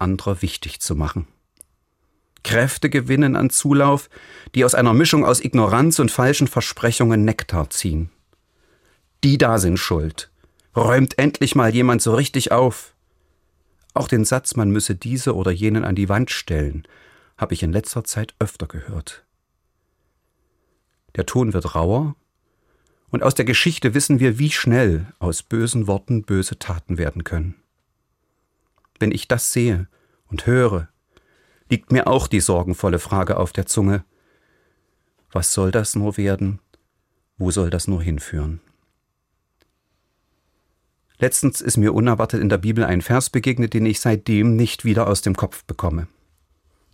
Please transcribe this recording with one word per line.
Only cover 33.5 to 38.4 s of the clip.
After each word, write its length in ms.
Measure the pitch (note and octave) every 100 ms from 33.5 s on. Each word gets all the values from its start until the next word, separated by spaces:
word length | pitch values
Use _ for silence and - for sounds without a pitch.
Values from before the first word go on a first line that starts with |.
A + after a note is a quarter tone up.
der 140 | - F#2
Zunge: 360 | - G2 G2+ - _ _ _ _ _ _ _ _ _ _ _ _
Was 220 | G2 F2
soll 180 | - F#2+
das 240 | A2 G#2 -
nur 220 | G#2 G2+
werden? 420 | G2+ G2 G2 G2 - _ _ _ _ _ _ -
Wo 140 | F#2
soll 180 | E2+ E2+
das 180 | F2 -
nur 140 | F#2
hinführen? 580 | E2+ D2+ - E2